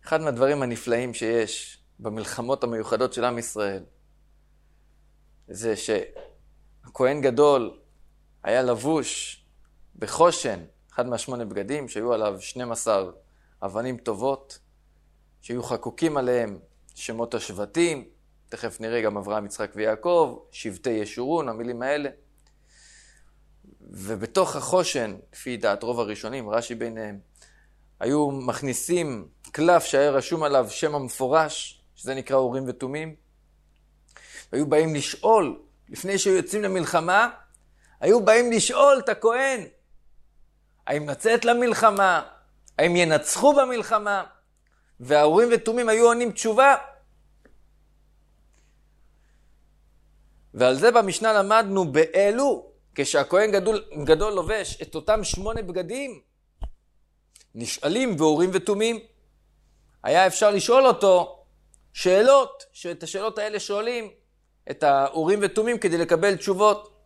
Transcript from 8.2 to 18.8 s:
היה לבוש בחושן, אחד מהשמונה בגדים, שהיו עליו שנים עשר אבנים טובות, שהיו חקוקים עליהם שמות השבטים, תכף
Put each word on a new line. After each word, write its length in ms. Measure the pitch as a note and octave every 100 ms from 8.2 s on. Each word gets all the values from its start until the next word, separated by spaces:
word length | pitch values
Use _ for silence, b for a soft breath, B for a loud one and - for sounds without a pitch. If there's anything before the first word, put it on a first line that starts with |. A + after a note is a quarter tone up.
| _ _
היה 200 | - A#2
לבוש 800 | B2+ A#2 B2+ D#3+ B2+ - - - _ _ _ _ - -
בחושן, 680 | A2 - E3+ E3 C3 F#2 E2 _ _
אחד 140 | - B2
מהשמונה 380 | A#2 - B2
בגדים, 440 | A2+ G2+ G2 D3 B2+
שהיו 240 | G#2+ A#2
עליו 240 | A#2 G#2+ G2
שנים 320 | - - B2
עשר 380 | A2+ - G#2 F#2 - _ _ _ _
אבנים 340 | G2 G2 B2 A#2+
טובות, 640 | A#2+ G2+ B2+ C3+ - - _ _ _ _ _ _ _ _
שהיו 220 | - A#2+
חקוקים 540 | A#2 A#2 - - D#3+ D3
עליהם 420 | B2 B2 A2+ G2 _ _ _
שמות 400 | - - A2+ A#2
השבטים, 720 | A#2+ - G2 G#2 D#3+ E3+ D3 G#2 _ _ _ _
תכף 320 | A2+ A#2 -